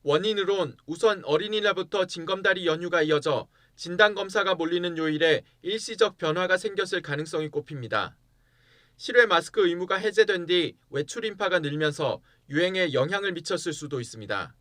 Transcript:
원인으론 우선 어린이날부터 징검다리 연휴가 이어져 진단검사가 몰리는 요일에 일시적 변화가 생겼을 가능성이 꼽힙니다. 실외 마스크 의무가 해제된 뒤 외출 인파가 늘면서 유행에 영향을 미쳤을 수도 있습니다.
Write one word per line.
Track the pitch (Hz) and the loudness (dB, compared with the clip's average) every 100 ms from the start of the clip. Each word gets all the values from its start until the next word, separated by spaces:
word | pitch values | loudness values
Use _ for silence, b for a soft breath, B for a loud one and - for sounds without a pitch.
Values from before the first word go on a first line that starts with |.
원인으론 | 143 156 208 208 190 196 156 - - | 2 2 2 0 0 0 -2 -6 -12
우선 | 160 220 196 | 2 2 2
어린이날부터 | - 156 208 214 208 190 165 202 185 | 0 0 0 0 0 0 -2 -2 -2
징검다리 | 175 165 190 196 185 170 | -4 -4 0 2 2 0
연휴가 | 160 175 170 | 0 0 0
이어져 | 156 151 151 127 - b b - | 2 2 2 -2 -4 b b -16
진단검사가 | 170 180 214 202 190 202 196 175 | -8 4 4 4 -2 0 0 0
몰리는 | 165 175 175 160 | 0 0 -2 -2
요일에 | 160 151 165 - b b | -2 2 4 4 b b
일시적 | 170 220 220 214 214 196 | -8 -6 -6 0 0 2
변화가 | 160 160 180 185 | -2 0 2 0
생겼을 | 214 196 185 185 | 0 -4 -2 -4
가능성이 | 156 143 156 160 156 | -4 -6 -4 -4 -4
꼽힙니다. | 147 - 143 113 107 90 - _ _ b b b b b _ | -6 -8 -12 -2 -2 -2 -8 _ _ b b b b b _
실외 | - 240 226 | 2 4 6
마스크 | 170 165 220 185 | 4 2 2 2
의무가 | 175 180 190 | 0 -2 -2
해제된 | 208 202 202 185 170 | 0 4 4 2 0
뒤 | 180 156 - _ | 0 0 -6 _
외출 | - 147 233 | -6 -6 -6
인파가 | 220 196 196 180 | -6 -4 0 0
늘면서 | 143 147 151 147 139 98 b b _ | 0 0 -2 0 -4 -4 b b _
유행에 | 143 180 190 175 | 0 0 0 0
영향을 | 143 180 196 202 | 2 0 0 -2
미쳤을 | 175 165 185 170 | -6 -4 -4 -4
수도 | 151 147 135 | -8 -8 -8
있습니다. | 120 113 101 101 78 _ | -8 -12 -6 -6 -6 _